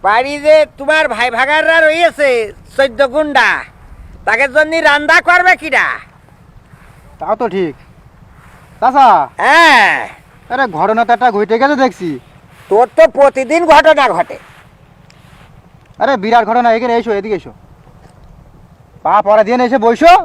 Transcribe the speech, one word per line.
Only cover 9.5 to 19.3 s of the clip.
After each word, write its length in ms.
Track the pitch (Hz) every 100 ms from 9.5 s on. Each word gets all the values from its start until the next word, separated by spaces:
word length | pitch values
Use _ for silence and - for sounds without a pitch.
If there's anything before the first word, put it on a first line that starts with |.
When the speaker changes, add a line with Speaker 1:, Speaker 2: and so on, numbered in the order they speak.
| 311 330 262 190 143 101 - _ - -
Speaker 2:
আরে 120 | 247 262 156
ঘটনা 240 | 190 220 233
তো 40 | 240
একটা 120 | 254 208
ঘটে 200 | 208 226
গেছে 160 | 269 285
দেখছি। 260 | 262 - 180 131 _ - _ - -
Speaker 1:
তোর 160 | 202 247 -
তো 80 | 320 240
প্রতিদিন 460 | 277 262 247 320 339
ঘটনা 320 | 294 311 294 262 175
ঘটে। 200 | 170 - - - - _ _ _ _ _ - - - - _ _ _ -
Speaker 2:
আরে 120 | 233 262
বিরাট 220 | 202 233 214
ঘটনা, 180 | 233 240 226
এখানে 160 | 240 233
এসো, 120 | 233 202
এদিকে 180 | 208 190
এসো। 120 | 131 - - - - - - - - - - - - _ _ -
পা 100 | - 196
পরে 160 | 196